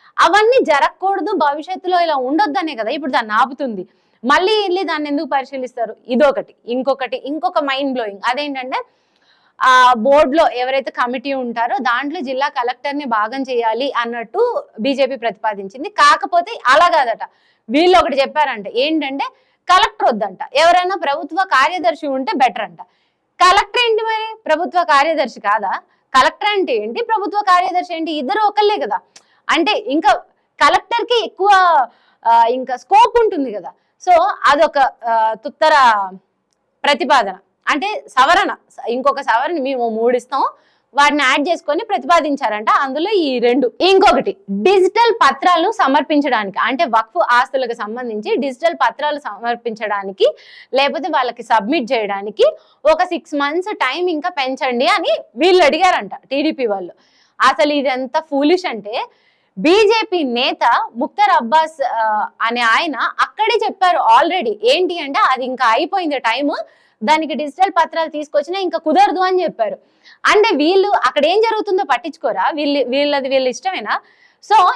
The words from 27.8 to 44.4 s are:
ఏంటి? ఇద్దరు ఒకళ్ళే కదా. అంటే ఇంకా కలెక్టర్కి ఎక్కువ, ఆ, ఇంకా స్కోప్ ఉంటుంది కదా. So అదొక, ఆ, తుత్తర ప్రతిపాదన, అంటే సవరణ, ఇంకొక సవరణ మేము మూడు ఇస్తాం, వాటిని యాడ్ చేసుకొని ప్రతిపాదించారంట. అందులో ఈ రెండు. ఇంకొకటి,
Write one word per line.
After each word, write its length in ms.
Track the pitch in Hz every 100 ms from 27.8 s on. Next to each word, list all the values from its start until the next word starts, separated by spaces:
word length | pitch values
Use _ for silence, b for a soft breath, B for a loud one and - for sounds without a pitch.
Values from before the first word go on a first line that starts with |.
| 359
ఏంటి? 180 | 330 330
ఇద్దరు 280 | 302 254 427
ఒకళ్ళే 360 | 415 427 415 415
కదా. 220 | 269 196 - - b b b
అంటే 240 | 294 330
ఇంకా 400 | 349 202 285 403 359 - _ _ -
కలెక్టర్కి 600 | 294 370 - 466 427 480
ఎక్కువ, 260 | 403 - 381 392 359 320 240 b b b 233
ఆ, 180 | 233 233
ఇంకా 300 | 254 254 247
స్కోప్ 440 | - 392 480 480
ఉంటుంది 320 | 440 359 269
కదా. 180 | 202 165 - _ _ -
So 140 | 349 370 - 226
అదొక, 320 | 294 311 294
ఆ, 560 | 254 - 233 226 220 220
తుత్తర 280 | 285 - 311 302 262 214 190 190 _ _ _ _ _ _
ప్రతిపాదన, 520 | 254 285 285 277 196 185 _ _ -
అంటే 360 | 285 381 415 -
సవరణ, 480 | - 269 370 370 - _ - -
ఇంకొక 320 | 240 262 269
సవరణ 380 | 269 226 285 339
మేము 280 | 262 262 233
మూడు 280 | 220 233 254
ఇస్తాం, 280 | 240 277 494 605 b b b
వాటిని 280 | 247 285 294
యాడ్ 260 | 269 294 294
చేసుకొని 360 | 330 - 294
ప్రతిపాదించారంట. 880 | 453 381 269 339 311 277 247 208 220
అందులో 400 | 403 277 277 359
ఈ 280 | 427 302 254
రెండు. 340 | 240 247 453 -
ఇంకొకటి, 560 | 349 392 403 277 403 -